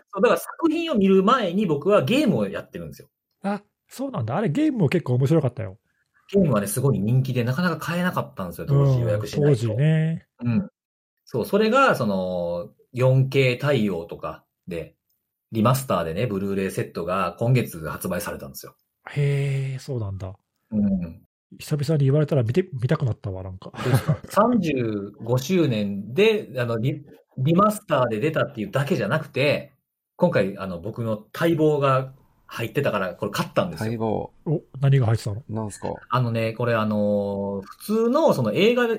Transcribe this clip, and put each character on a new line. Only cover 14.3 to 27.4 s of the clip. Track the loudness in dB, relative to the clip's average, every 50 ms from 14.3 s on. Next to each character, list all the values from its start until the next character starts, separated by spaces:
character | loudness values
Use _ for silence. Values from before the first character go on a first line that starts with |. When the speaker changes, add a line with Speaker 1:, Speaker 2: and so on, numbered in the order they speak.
| -10 -10 _ _ _ _ -14 -10
Speaker 1:
で、 | -8 -8 -8 -10 _ _ _ _ _ _ _ _ _ _ _ -6
リ | 0 2
マ | 4 4 4
ス | 2 0
タ | 0 0 0
ー | 0
で | -2 -2
ね、 | -2 -2
ブ | -2 -2 -2
ル | -2 -2
ー | -2
レ | -2 -2
イ | -2
セ | -2 -4
ッ | -6 -6
ト | -6 -8 -4
が | -2 -2 -2 -2 -2 -2 -2
今 | 0 2 2
月 | 2 2 -2 -6 -10 -8 -8
発 | -8 -6 -6 -4
売 | -4 -4
さ | -6 -6
れ | -8 -10
た | -12
ん | -14
で | -16
す | -16 -18
よ。 | -20 -20 _ _ _ _ _ -16 -8
Speaker 2:
へ | -4 -2 0 0 0 0 -2 -2 -2 -4 -4 -6 -8 -10
ー、 |
そ | -8 -6 -6
う | -6
な | -4 -6
ん | -6 -8
だ。 | -8 -10 -12 -14 _ _ _ _ _ -4
Speaker 1:
う | 0
ん。 | 0 2 2 0 0 -4 -6 -10 -16 _ _ _ _ _ _ -20 -12
Speaker 2:
久 | -6 -4 -2 -2
々 | 0 0 2 4
に | 4
言 | 4 4
わ | 2
れ | 2
た | 2 2
ら | 0 2
見 | 2
て、 | 0 0 0 -2 -4 -4
見 | -2 0
た | 0
く | 0 0
な | -2
っ | -2
た | -4 -6 -8
わ、 | -8 -8
な | -10 -12
ん | -12 -14
か。 | -16 -16 -10 -6
Speaker 1:
ど | -2 2
う |
で | 2 2
す | 2
か？ | 2 -2 -2
<laughs> | -2 -2
三 | 2 2 4 4 4 2
十 | 2 0 0 0 0 -2 -2 -4 -6 -8 -12 -10
五 | -2 0 0
周 | 0 0 2 2 2 2
年 | 2 2 0 -2 -2 -4 -6 -8 -4 0
で、 | 2 4 4 4 0 -4 -6 -6
あ | -4 -2
の、 | -2 -2 0
リ-、 | 0 -2 -2 -4 -10 -18 -20 -20 _ _ -6
リ | -2